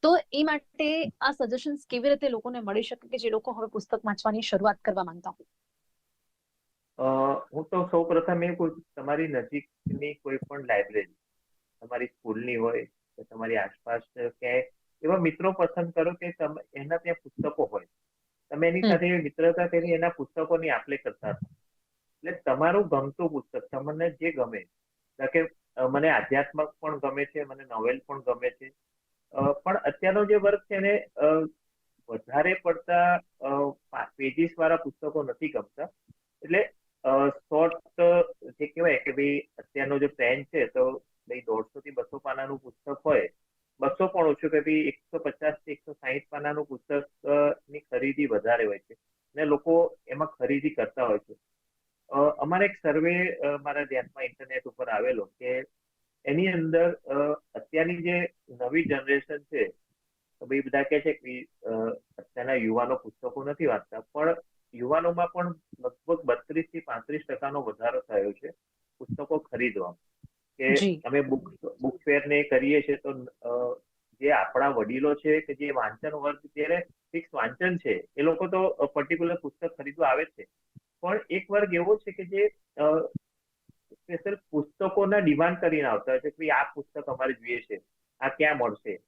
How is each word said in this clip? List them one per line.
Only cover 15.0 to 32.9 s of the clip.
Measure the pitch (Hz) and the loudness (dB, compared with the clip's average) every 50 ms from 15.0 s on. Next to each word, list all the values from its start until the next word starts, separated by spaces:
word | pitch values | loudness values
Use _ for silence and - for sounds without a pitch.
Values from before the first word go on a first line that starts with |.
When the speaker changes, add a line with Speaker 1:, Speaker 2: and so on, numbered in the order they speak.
Speaker 2:
એવા | - 156 185 185 | 0 0 2 2
મિત્રો | 170 160 156 - 175 190 | 2 0 0 0 -2 -2
પસંદ | 185 190 175 165 - 180 170 170 | 2 2 0 0 2 -2 -4 -2
કરો | 165 170 156 170 175 | 0 0 0 0 0
કે | 175 175 175 | -4 -8 -10
તમે, | 170 _ 160 147 151 151 - _ _ | -6 _ -4 -4 -4 -8 -16 _ _
એના | 139 139 147 165 170 | -12 -6 -4 -4 -4
ત્યાં | - 170 170 - _ | -2 -4 -6 -6 _
પુસ્તકો | - _ - - 147 143 - 139 | -20 _ -4 -4 -4 0 0 -2
હોય, | - - 101 - _ _ _ _ _ _ _ _ _ _ _ _ _ | -2 -2 -8 -8 _ _ _ _ _ _ _ _ _ _ _ _ _
તમે | 147 147 165 170 | -2 2 2 2
એની | 165 180 | 4 4
Speaker 1:
હમ. | 208 220 | 4 4
Speaker 2:
સાથે | 180 160 170 175 180 175 | 4 4 4 2 2 2
મિત્રતા | 156 143 - - 160 170 170 175 175 170 | 0 -2 -2 2 4 4 4 4 0 0
કરી | 170 170 165 175 | 0 0 2 2
એના | 165 160 165 170 | 0 2 2 0
પુસ્તકોની | 170 - 139 - _ 160 160 156 170 165 160 156 | -2 -4 -10 -8 _ -6 -2 0 0 0 2 0
આપ | 131 113 - - | -2 -2 -2 -4
લે | 139 139 | -8 -6
કરતા | - 127 - _ - 107 | -6 -8 -10 _ -6 -6
થાઓ. | 101 - - - - _ _ _ _ _ _ _ _ _ _ _ _ _ - | -6 -6 -8 -12 -14 _ _ _ _ _ _ _ _ _ _ _ _ _ -10
એટલે | 165 - - _ | -8 -8 -6 _
તમારું | 147 131 135 156 165 175 202 208 165 | 0 2 4 4 4 4 4 2 2
ગમતું | 165 139 135 139 139 - 175 165 | 0 0 0 -2 -6 -4 -4 -2
પુસ્તક, | 156 139 - _ - 123 - - | -2 -4 -8 _ -10 -10 -10 -8
તમને | - 135 139 147 151 156 170 170 | -10 -8 -6 -6 -4 -2 -2 -2
જે | 160 _ 156 170 | -2 _ -4 -4
ગમે, | 156 135 123 117 113 101 90 _ _ _ _ _ _ _ _ _ _ - | 0 0 -2 -2 -2 -10 -12 _ _ _ _ _ _ _ _ _ _ -6
કારણ | 135 135 | -4 0
કે, | - 165 165 165 _ _ _ _ _ 123 | 2 2 0 0 _ _ _ _ _ -2
અ, | 131 127 | -2 0
મને | 135 143 151 160 | 2 2 4 4
આધ્યાત્મક | 147 113 104 - 135 139 143 - - 151 151 151 - _ | 4 2 2 2 0 0 0 0 -2 -4 -4 -4 -4 _
પણ | - 156 151 139 | -8 -6 -6 -4
ગમે | 143 139 135 139 147 | -4 -4 -2 -2 -6
છે, | - _ 151 147 | -4 _ -8 -8
મને | 135 135 135 135 | -8 -10 -18 -14
નોવેલ | 135 120 113 110 120 127 135 | -10 -6 -2 0 0 0 -2
પણ | - - 135 127 | -4 -10 -10 -6
ગમે | 120 127 120 120 123 123 | -2 -2 -2 0 -2 -6
છે, | 120 _ 135 135 _ _ _ _ _ _ _ _ _ _ _ _ | -6 _ -20 -20 _ _ _ _ _ _ _ _ _ _ _ _
અ, | - 135 135 139 | -4 0 0 0
પણ | 143 - _ 185 190 - | 0 0 _ -2 -2 0
અત્યારનો | - - - - - 185 190 208 208 | 0 -2 -4 0 0 2 4 4 4
જે | 202 208 | 4 4
વર્ગ | 208 196 202 208 208 | 6 6 4 4 2
છે | _ _ 208 | _ _ -4
એને, | 196 190 202 208 202 | 0 2 2 2 2
અ, | - - _ - 143 151 156 160 160 156 _ _ _ _ _ _ _ _ _ _ _ - | 0 -4 _ 2 4 4 4 4 2 -2 _ _ _ _ _ _ _ _ _ _ _ -10
વધારે | 113 113 - - 127 139 156 180 185 | -10 -10 -10 -2 0 2 2 2 0
પડતા, | 185 _ 175 165 165 - - | 0 _ -2 -2 -2 0 2